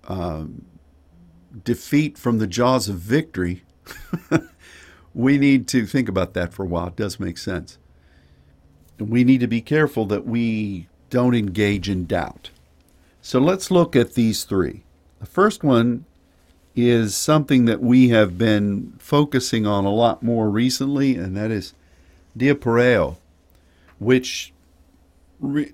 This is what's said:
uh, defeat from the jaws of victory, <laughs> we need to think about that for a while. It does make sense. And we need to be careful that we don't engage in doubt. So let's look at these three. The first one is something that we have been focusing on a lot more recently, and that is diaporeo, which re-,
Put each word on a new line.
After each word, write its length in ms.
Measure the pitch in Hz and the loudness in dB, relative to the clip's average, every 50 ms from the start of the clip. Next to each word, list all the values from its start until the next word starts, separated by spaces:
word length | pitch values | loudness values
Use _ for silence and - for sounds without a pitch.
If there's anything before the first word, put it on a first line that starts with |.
| - | -14
uh, 380 | - 95 92 87 87 78 78 78 76 - - - - - _ _ _ _ _ _ _ _ - - - - _ _ _ - 104 - | -12 -10 -8 -8 -8 -8 -8 -10 -12 -14 -18 -20 -20 -20 _ _ _ _ _ _ _ _ -20 -20 -20 -20 _ _ _ -20 -10 -6
defeat 520 | 123 117 - - - 143 147 156 147 - | -6 -6 -6 -4 -2 0 0 0 -2 -6
from 220 | - - 120 117 107 | -6 -4 -2 -2 -2
the 80 | 110 | -2
jaws 420 | 95 87 117 120 127 131 127 95 101 | -2 -2 0 2 2 2 0 -2 -4
of 80 | 98 | -8
victory, 680 | 87 87 107 127 156 160 - - 92 90 87 92 - - _ _ _ _ - - - - - - - - - | -8 -4 -2 -2 -2 -2 -4 -6 -4 -4 -4 -4 -8 -12 _ _ _ _ -20 -20 -20 -12 -10 -10 -10 -4 -2
<laughs> 840 | - - - - _ _ - - - - - - - _ _ _ - | -2 -2 -2 -6 _ _ -20 -20 -20 -20 -20 -20 -20 _ _ _ -6
we 220 | 117 123 135 143 | -2 0 2 2
need 320 | 139 139 139 135 131 107 - | 4 4 4 4 2 2 0
to 180 | - 123 107 | -2 -2 -2
think 220 | - - 135 120 104 | 0 -2 -2 -2 -2
about 260 | 92 95 90 - - | -2 -2 -2 -2 -2
that 180 | 92 87 85 | -4 -6 -4
for 120 | - - 98 | -6 -8 -6
a 40 | 87 | -4
while. 200 | 87 85 87 90 | -4 -4 -6 -6
It 80 | 82 | -6
does 240 | - 107 95 - - | -6 -6 -6 -6 -8
make 180 | 95 90 85 - | -8 -8 -8 -10
sense. 400 | - - 92 82 82 - - _ _ _ _ _ _ _ _ _ _ _ _ _ _ _ _ _ _ _ _ _ _ _ _ - | -10 -8 -8 -8 -10 -12 -18 _ _ _ _ _ _ _ _ _ _ _ _ _ _ _ _ _ _ _ _ _ _ _ _ -10
And 120 | 107 107 | -6 0
we 140 | 117 123 123 | 2 2 4
need 160 | 127 135 123 | 4 4 2
to 60 | 123 | 2
be 140 | 113 117 117 | 0 -2 -4
careful 460 | 113 - 147 156 156 147 - 117 107 | -2 0 0 0 0 0 0 -4 -2
that 200 | 95 104 101 - | -2 -2 -4 -4
we 600 | 120 113 117 117 113 110 107 107 101 98 87 85 - _ _ _ _ | -4 -4 -2 -2 -2 -2 -4 -4 -6 -8 -10 -12 -16 _ _ _ _
don't 240 | - 123 123 123 120 | -2 0 2 2 2
engage 540 | 117 104 98 87 107 104 101 104 98 87 101 | 0 0 -2 -2 0 0 0 0 -2 -2 -4
in 180 | 98 92 87 | -4 -4 -4
doubt. 440 | 82 - 87 - - - - - - - _ _ _ _ _ _ _ _ _ _ _ _ _ | -4 -4 -4 -4 -6 -10 -16 -20 -20 -20 _ _ _ _ _ _ _ _ _ _ _ _ _
So 180 | - - - 127 | -8 -2 0 2
let's 320 | 135 170 190 190 - - | 2 2 2 0 0 2
look 240 | 185 175 165 - - | 2 2 4 4 2
at 200 | 123 120 - - | 2 2 2 0
these 300 | 127 113 113 98 - - | 0 0 0 0 -2 -4
three. 400 | - 101 95 82 60 - - - _ _ _ _ _ _ _ | -2 -2 -2 -2 -2 -6 -10 -18 _ _ _ _ _ _ _
The 40 | - | -20
first 360 | - - 180 202 214 208 - | -6 0 2 2 2 0 0
one 420 | - 143 123 117 117 123 117 - - - _ _ _ _ _ _ _ _ _ _ _ _ _ | 0 2 2 4 2 2 -2 -4 -8 -14 _ _ _ _ _ _ _ _ _ _ _ _ _
is 400 | 123 120 120 120 117 110 101 - | 0 2 2 4 2 2 -2 -4
something 520 | - - 151 156 151 139 - 139 127 120 | -2 0 2 2 2 2 2 4 4 4
that 140 | 117 110 - | 4 2 0
we 280 | 123 120 123 127 127 123 | 2 4 6 6 6 6
have 280 | 117 110 107 92 87 | 6 4 4 4 2
been 580 | 90 113 110 107 104 104 101 98 98 - - - - | 0 2 2 2 2 0 0 -2 -4 -6 -10 -16 -20
focusing 680 | - - 147 147 151 147 - 127 - - - 113 104 104 | -6 -2 0 0 0 0 -2 -2 -2 -2 -2 -2 0 0
on 160 | 104 101 98 | 0 0 0
a 80 | 98 | 0
lot 280 | 104 113 117 117 113 - | 2 2 2 2 0 -2
more 300 | 117 117 117 113 110 104 | -2 -2 0 0 0 0
recently, 640 | 101 113 123 127 127 - 139 139 143 139 139 135 123 | 0 0 0 0 -2 -2 -4 -2 -2 0 0 0 0
and 220 | - 90 95 95 | -2 -4 -6 -6
that 160 | 101 107 110 | -4 -4 -4
is 220 | 113 98 - - - _ _ _ _ _ _ _ _ _ _ _ - | -4 -6 -6 -10 -16 _ _ _ _ _ _ _ _ _ _ _ -6
diaporeo, 800 | 117 127 143 143 143 - 120 117 120 123 123 120 98 80 65 87 - _ _ _ _ _ _ _ _ _ _ _ _ _ _ _ - | 0 0 0 0 0 0 0 2 4 4 4 4 2 0 -2 -4 -10 _ _ _ _ _ _ _ _ _ _ _ _ _ _ _ -4
which 520 | 101 120 131 127 127 - - - - - _ _ _ _ _ _ _ _ _ _ _ _ _ _ _ _ _ - | 0 2 2 2 0 -2 -8 -12 -12 -14 _ _ _ _ _ _ _ _ _ _ _ _ _ _ _ _ _ -10
re-, 340 | 139 139 143 151 143 - | -8 -4 -4 -4 -4 -6